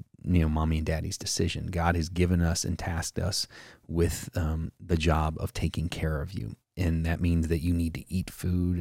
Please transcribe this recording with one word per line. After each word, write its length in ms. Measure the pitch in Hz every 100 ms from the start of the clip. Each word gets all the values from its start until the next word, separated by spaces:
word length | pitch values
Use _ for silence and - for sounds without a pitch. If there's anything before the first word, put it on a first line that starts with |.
| - -
you 180 | - 87
know, 80 | 80
mommy 280 | 78 80 80
and 80 | 78
daddy's 320 | 80 82 -
decision. 480 | 92 - 87 - 80
God 300 | 90 85 85
has 120 | 80
given 320 | 90 87 90
us 240 | 85 -
and 140 | - 87
tasked 400 | - 85 - -
us 300 | 87 - - - - - -
with, 420 | 82 85 85 - -
um, 340 | 78 80 80 -
the 180 | 95 87
job 400 | 80 78 78 78
of 120 | -
taking 360 | - 82 - 82
care 340 | - 80 76
of 100 | 80
you. 220 | 98 55 - _ -
And 280 | 90 82
that 160 | 82 85
means 280 | 87 82 78
that 100 | 82
you 160 | 85
need 180 | 85 82
to 100 | 78 -
eat 220 | 92 87
food 480 | - 92 90 90 87